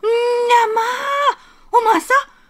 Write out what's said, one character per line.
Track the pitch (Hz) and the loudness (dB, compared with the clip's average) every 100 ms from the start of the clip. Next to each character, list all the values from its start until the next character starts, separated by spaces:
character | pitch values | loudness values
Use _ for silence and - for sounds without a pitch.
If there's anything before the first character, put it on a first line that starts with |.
| 427 | -2
ん | |
や | 466 480 480 480 480 466 | -2 0 -2 2 2 2
ま | 440 453 508 554 554 571 | 0 -4 -4 -6 -2 -2
あ、 | - - _ - | -2 -8 _ -2
お | 466 | 0
ま | 453 370 | 2 0
さ | - 523 554 _ _ | 2 -2 -2 _ _